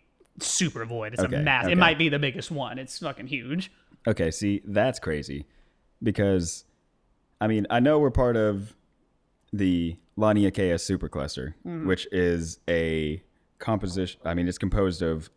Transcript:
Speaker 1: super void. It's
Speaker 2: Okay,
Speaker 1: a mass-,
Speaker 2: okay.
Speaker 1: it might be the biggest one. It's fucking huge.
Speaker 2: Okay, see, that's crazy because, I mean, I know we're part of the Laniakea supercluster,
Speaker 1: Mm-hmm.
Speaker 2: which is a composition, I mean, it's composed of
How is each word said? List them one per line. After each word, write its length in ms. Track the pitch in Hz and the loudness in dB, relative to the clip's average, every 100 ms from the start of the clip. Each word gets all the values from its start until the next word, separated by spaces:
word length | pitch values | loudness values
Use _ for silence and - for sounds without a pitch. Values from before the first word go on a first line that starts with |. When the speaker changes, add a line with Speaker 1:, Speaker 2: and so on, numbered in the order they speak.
| _ _ _ - | _ _ _ -10
Speaker 1:
super 460 | - - 175 - 113 | -4 0 0 -2 -6
void. 280 | 117 107 | -6 -6
It's 80 | 101 | -2
Speaker 2:
Okay, 140 | 95 147 | -2 0
Speaker 1:
a 40 | |
mass-, 240 | 147 127 - | 2 2 2
Speaker 2:
okay. 80 | |
Speaker 1:
it 40 | 175 | 4
might 200 | 170 156 | 4 4
be 120 | 165 | 2
the 100 | 143 | 2
biggest 320 | 143 127 - | 0 -4 -6
one. 280 | 147 120 123 | -6 -6 -8
It's 200 | 131 - | -12 -10
fucking 280 | 160 - 127 | -10 -10 -10
huge. 440 | 135 123 170 - - _ _ - | -10 -6 -6 -6 -14 _ _ -2
Speaker 2:
Okay, 240 | 104 82 | 0 0
see, 300 | - 101 101 - | 0 0 -2 0
that's 340 | 104 127 - | 2 2 0
crazy 460 | 117 92 - 69 - _ _ _ _ _ | -4 -4 -6 -10 -12 _ _ _ _ _
because, 640 | 117 98 101 95 82 - - _ _ _ _ _ _ _ | -2 2 2 2 0 -6 -14 _ _ _ _ _ _ _
I 80 | 110 | 0
mean, 200 | 110 101 | 2 2
I 100 | 117 | 4
know 200 | 131 151 | 4 6
we're 100 | 143 | 4
part 240 | 123 123 113 | 4 2 4
of 400 | 107 98 104 - _ _ _ _ _ _ _ | 2 0 -6 -14 _ _ _ _ _ _ _
the 440 | 104 95 87 85 82 _ - | 0 2 2 0 -6 _ 0
Laniakea 580 | 107 104 101 98 95 85 | 2 4 4 2 0 0
supercluster, 800 | - 92 76 - 69 - 65 - 175 | 0 -4 -4 -6 -6 -6 -10 -10 -10
Speaker 1:
Mm-hmm. 220 | 170 151 | -6 -2
Speaker 2:
which 200 | 90 - | -2 -2
is 480 | 92 87 85 82 - - | 0 2 2 -2 -8 -2
a 540 | 85 82 80 78 80 - _ _ _ | 0 0 0 -2 -6 -10 _ _ _
composition, 600 | - 107 101 92 90 - 82 | -4 -2 -2 -2 -4 -4 -4
I 80 | |
mean, 140 | 85 87 | -2 -2
it's 100 | 87 | -2
composed 440 | 98 104 95 85 | 0 2 2 0
of 260 | 85 80 80 | -2 -2 -6